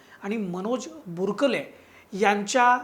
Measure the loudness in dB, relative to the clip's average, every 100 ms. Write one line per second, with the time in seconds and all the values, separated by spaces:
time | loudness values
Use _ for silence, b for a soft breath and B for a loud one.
0 | B B -6 -4 -4 -4 -2 -4 -6 -14
1 | -12 -4 -4 0 0 0 -4 B B B
2 | B 0 2 2 0 4 4 4